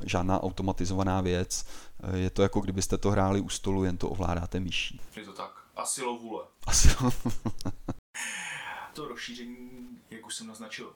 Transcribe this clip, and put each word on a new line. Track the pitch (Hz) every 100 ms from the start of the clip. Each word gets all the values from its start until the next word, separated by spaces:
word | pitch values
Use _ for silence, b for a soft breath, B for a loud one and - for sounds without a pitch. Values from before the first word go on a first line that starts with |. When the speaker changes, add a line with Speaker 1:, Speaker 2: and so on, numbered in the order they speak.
| 95
Speaker 1:
žádná | 95 90 95
automatizovaná | 95 92 95 - 90 95 92 95
věc. | 92 90 95 - - B B - -
Je | 92 92
to, | -
jako | 98 107
kdybyste | 98 95 - 95
to | 101
hráli | 101 95 101
u | -
stolu, | - 98 95
jen | 92 95
to | -
ovládáte | 90 85 85 90 92
myší. | 92 - - - - -
Speaker 2:
Je | 101
to |
tak. | 98 98 - - -
A | 110
silou | - 123 120
vůle. | 113 104 - - -
Speaker 1:
A |
silou | - - - 123
Speaker 2:
<laughs> | - 123 - 113 - 95 - - - _ - - - - - - - -
To | - 147
rozšíření, | - - 123 120 123 123 123 123 120 -
jak | 113 113
už | -
jsem | 113
naznačil | 110 110 120 117